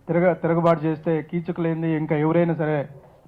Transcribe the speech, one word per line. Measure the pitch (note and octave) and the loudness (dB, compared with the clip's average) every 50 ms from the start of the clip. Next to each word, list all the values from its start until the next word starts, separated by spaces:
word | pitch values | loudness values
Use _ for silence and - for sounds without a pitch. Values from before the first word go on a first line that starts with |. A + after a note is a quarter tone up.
| - | -6
తిరగ-, | - D#3+ E3+ F3+ F3+ E3 | -2 0 2 2 2 2
తిరగబాటు | E3 E3+ E3 E3 E3+ E3+ E3+ E3 D3+ | 2 0 0 0 4 4 4 2 2
చేస్తే | D3+ D#3+ D#3 D3+ - E3+ D#3+ E3 | 0 -2 -4 -2 -2 -2 -2 -2
కీచకులైంది | D#3+ - F3 E3+ E3 F3+ E3+ F3+ E3 E3 E3 D#3+ E3 E3 | -4 -4 -6 -6 -4 -4 -4 -2 -2 -2 -2 -2 -2 -2
ఇంకా | D#3+ D#3 D#3 D#3 D#3+ | 0 -2 0 0 0
ఎవరైనా | D3 D3+ D#3+ E3 F3 E3+ E3+ D#3 | 0 2 2 2 2 2 2 0
సరే, | D#3 D#3 D3+ D3+ C#3+ C#3 - - - - - - - - | 0 -2 -2 -2 -2 -4 -6 -12 -20 -20 -20 -20 -16 0